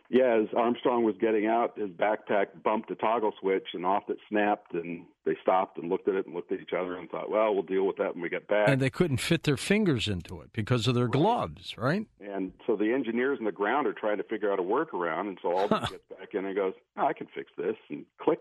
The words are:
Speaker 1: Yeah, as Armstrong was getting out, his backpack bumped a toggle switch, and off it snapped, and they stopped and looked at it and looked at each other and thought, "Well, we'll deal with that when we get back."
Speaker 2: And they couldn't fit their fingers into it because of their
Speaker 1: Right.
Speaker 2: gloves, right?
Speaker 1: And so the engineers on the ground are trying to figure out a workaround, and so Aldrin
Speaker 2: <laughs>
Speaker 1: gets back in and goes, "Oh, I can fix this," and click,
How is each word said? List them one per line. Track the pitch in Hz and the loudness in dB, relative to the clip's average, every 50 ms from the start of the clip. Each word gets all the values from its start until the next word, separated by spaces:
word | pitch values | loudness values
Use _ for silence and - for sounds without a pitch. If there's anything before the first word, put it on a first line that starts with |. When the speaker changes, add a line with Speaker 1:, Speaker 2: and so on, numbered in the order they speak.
| _ - | _ 2
Speaker 1:
Yeah, | - 123 131 127 117 113 | 4 4 6 6 6 4
as | 107 98 - | 2 2 0
Armstrong | 117 117 120 120 - - 143 123 120 | 0 2 2 0 0 0 2 2 4
was | 117 110 101 - | 2 2 2 2
getting | 113 110 110 107 104 | 2 2 2 2 2
out, | 110 113 117 120 98 - | 2 2 2 2 0 -2
his | - 107 98 | -4 -8 -6
backpack | 85 82 101 104 107 - - - 117 101 98 - - 80 | -4 -2 0 0 0 0 -2 0 0 0 0 0 -4 -4
bumped | - 120 107 110 110 - | -2 0 0 0 -2 -6
a | 92 | -6
toggle | - - 110 110 120 107 104 95 - | -2 0 0 0 2 0 -2 -2 -2
switch, | - 95 95 92 90 - - | 0 0 0 0 -2 -4 -8
and | 90 87 | -4 0
off | 90 98 104 - - | 0 0 0 0 -4
it | 104 - - - | -6 -8 -6 -2
snapped, | 107 104 104 104 104 - - - | 0 2 2 2 2 0 -2 -6
and | - 85 82 85 85 85 87 - _ _ - | -8 -6 -6 -6 -8 -10 -12 -16 _ _ -4
they | 80 78 - | -4 -2 0
stopped | - - 95 92 92 - - - | 2 2 2 2 2 0 -4 -8
and | 78 85 | -4 -4
looked | 95 92 - | -4 -2 0
at | 104 95 | 0 0
it | 95 92 | 0 -2
and | - 80 | -4 -8
looked | 87 85 - | -10 -8 -6
at | 98 90 | -8 -8
each | 80 - | -6 -4
other | - 87 92 90 90 | -4 -4 -4 -4 -6
and | 90 90 - | -8 -10 -10
thought, | - 82 85 - | -10 -8 -6 -2
"Well, | 92 107 110 110 | 0 0 2 2
we'll | 104 95 90 | 2 0 -2
deal | 80 95 95 95 95 | 0 0 0 2 0
with | 85 | 0
that | - 98 92 - | 0 -2 -4 -4
when | 87 | -4
we | 85 82 | -6 -6
get | 90 85 - | -6 -6 -4
back." | - 101 104 104 104 | 0 2 4 4 4
Speaker 2:
And | 139 131 | 4 2
they | 135 131 | 2 0
couldn't | - - 180 170 135 | 0 0 0 0 0
fit | 110 - - 170 160 | 0 0 0 0 0
their | - 151 139 | 2 0 0
fingers | - - - 196 214 220 185 139 113 - | 0 2 2 2 4 4 2 2 2 0
into | 110 101 87 - - 95 82 | -2 -4 -4 -6 -8 -12 -14
it | 73 - | -16 -10
because | - 117 104 - 127 123 101 | -6 -4 -2 0 0 2 2
of | 127 123 | 2 2
their | 120 123 | 2 2
Speaker 1:
Right. | 120 | 2
Speaker 2:
gloves, | 120 131 160 214 240 233 - 82 71 - - - - | 2 4 4 4 2 2 -2 -4 -6 -10 -14 -14 -8
right? | - 110 131 160 208 220 - _ - | -4 -2 -2 -2 -2 -4 -8 _ -14
Speaker 1:
And | 98 101 98 98 95 92 - - - - | -10 -6 -4 -4 -4 -4 -6 -6 -2 0
so | 113 | 0
the | 95 104 107 123 | 2 2 2 2
engineers | 135 127 113 113 117 123 139 143 113 | 2 0 0 0 0 0 0 0 -2
on | 113 | -2
the | 104 | -4
ground | 87 87 101 104 123 143 143 107 | -2 -2 0 0 2 2 2 0
are | |
trying | 90 - - 107 104 98 | -2 -2 -2 -2 0 -2
to | |
figure | 92 - 113 104 104 101 | -2 -4 -4 -2 -2 0
out | 98 92 | 0 0
a | |
workaround, | 90 90 110 135 160 151 - 92 87 85 78 82 95 | 0 0 0 0 0 -2 -4 -2 -2 -2 -2 -2 -4
and | 104 92 - | -4 -6 -4
so | - 92 | -2 0
Aldrin | 87 92 98 104 110 104 117 - | 0 2 2 2 0 0 -2 -4
Speaker 2:
<laughs> | |
Speaker 1:
gets | 95 90 _ - - | -8 -10 _ -18 -18
back | - - - - | -18 -12 -8 -6
in | 101 95 | -6 -6
and | 98 95 | -4 -2
goes, | 101 98 92 - - _ _ _ | -2 -2 -2 -4 -8 _ _ _
"Oh, | 208 - | -2 -2
I | 143 | 0
can | 160 - - | -2 -4 -8
fix | - - 71 69 - _ - | -12 -12 -12 -14 -12 _ -6
this," | 76 95 117 - - - | -4 -4 -4 -6 -8 -12
and | 76 73 - - _ - | -12 -12 -12 -14 _ -4
click, | - - 120 - | 0 0 0 0